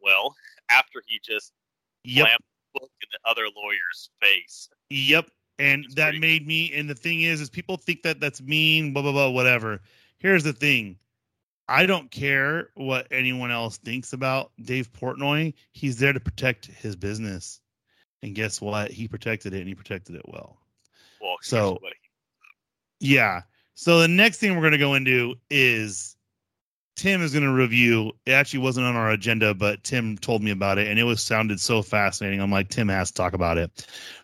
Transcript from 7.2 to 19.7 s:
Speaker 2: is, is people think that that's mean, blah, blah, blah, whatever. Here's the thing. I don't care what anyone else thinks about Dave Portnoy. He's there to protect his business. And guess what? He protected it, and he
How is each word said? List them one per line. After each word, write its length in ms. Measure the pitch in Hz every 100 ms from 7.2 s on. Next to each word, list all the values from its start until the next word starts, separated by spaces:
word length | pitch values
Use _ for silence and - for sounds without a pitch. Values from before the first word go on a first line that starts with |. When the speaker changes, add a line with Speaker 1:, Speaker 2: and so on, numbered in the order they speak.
Speaker 2:
is, 200 | 165 156
is 80 | 147
people 280 | 175 - 185
think 240 | - 160
that 160 | 165 147
that's 220 | 147 -
mean, 520 | 135 156 156 156 151
blah, 80 | 139
blah, 80 | 143
blah, 180 | 139 135
whatever. 520 | 127 127 123 110 101 _ _ _ _
Here's 260 | 190 185
the 100 | 151
thing. 440 | 117 143 127 101 92 _ _ _ _ _ _ -
I 180 | 131 185
don't 240 | 180 131
care 600 | - 139 139 139 165 -
what 340 | - 135 127 -
anyone 400 | 131 127 127 123
else 260 | 117 113 -
thinks 360 | 113 127 -
about 380 | 127 131 131 - -
Dave 280 | 113 127 120
Portnoy. 640 | - 127 131 139 151 160 - _
He's 260 | - 139 117
there 140 | 139
to 60 | 131
protect 460 | - - 131 120 -
his 300 | - 110 90
business. 640 | 101 107 107 90 - - _ _ _ _ _ _
And 100 | 113 101
guess 240 | 107 -
what? 300 | 104 104 104
He 160 | - 113
protected 460 | 104 113 110 101
it, 60 | 95
and 80 |
he 80 | 92